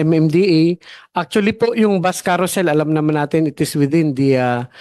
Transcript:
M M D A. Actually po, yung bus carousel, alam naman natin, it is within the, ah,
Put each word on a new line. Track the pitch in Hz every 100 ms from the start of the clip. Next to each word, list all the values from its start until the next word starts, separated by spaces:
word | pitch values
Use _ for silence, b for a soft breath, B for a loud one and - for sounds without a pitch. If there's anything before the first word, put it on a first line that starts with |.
M | 160
M | 160 156
D | 165
A. | 196 160 165 175 B B B 180
Actually | 165 220 202
po, | 226 233
yung | 233 214 196
bus | 180 -
carousel, | 196 175 180 202 175
alam | 151 151
naman | 156 151
natin, | 151 147 160 156
it | -
is | 147 156
within | 139 165 156
the, | 131 139
ah, | 131 123 120 123 B